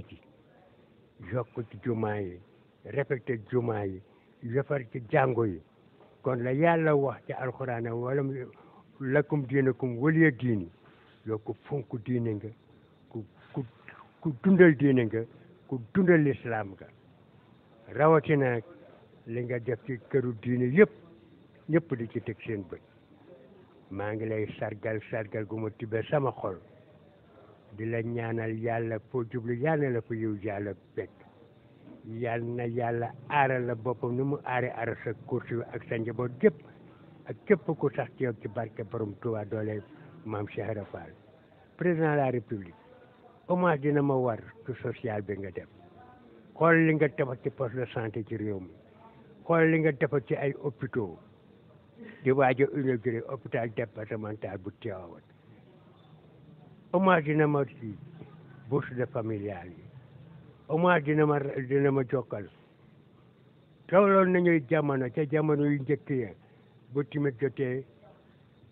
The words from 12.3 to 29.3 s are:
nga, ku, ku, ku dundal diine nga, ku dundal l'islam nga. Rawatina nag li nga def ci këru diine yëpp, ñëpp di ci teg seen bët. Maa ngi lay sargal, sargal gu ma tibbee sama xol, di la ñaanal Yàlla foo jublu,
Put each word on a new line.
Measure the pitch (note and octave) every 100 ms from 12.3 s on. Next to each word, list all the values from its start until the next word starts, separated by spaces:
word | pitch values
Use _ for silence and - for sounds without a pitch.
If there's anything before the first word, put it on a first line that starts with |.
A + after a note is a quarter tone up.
nga, | G#2 G#2+ - _ - _ _ _
ku, | A2+ G2+ - -
ku, | - A#2+ - - - - _
ku | E3 B2+
dundal | G3 F#3+ F3+ C3
diine | C#3 B2+ A2+
nga, | A2+ A#2 - - - -
ku | C3 A2
dundal | G3 F#3 E3+
l'islam | D3 A#2 B2 A2 G2
nga. | F#2+ D#2 - - - - - - - _ - -
Rawatina | G#2 D#3 D#3+ - D3 C3
nag | A#2+ - - - - - - -
li | A#2
nga | B2 B2
def | A2+ A#2+
ci | - A#2+ -
këru | C#3 B2 A2
diine | B2 B2 B2
yëpp, | D3+ G#3 - - - - - - - -
ñëpp | D#3+ D#3+ B2+
di | A2+
ci | A#2
teg | A#2 G#2+
seen | - G#2
bët. | F2 E2+ - _ _ - - - - - - - -
Maa | G2 G#2
ngi | A2 A2
lay | A2 G#2 -
sargal, | A2 G#2 A2+ A2 -
sargal | A#2 G#2+ A2+ G2+
gu | A2+
ma | A2
tibbee | G#2+ A2 A2+ G#2+
sama | D3+ C3
xol, | - A2 F2+ - - - - - - - - - - - G#2
di |
la | A2+ A#2
ñaanal | A2+ A#2+ A#2 A2+ A2+ A2
Yàlla | A2+ A#2 A2+ A2 -
foo | C3
jublu, | A2+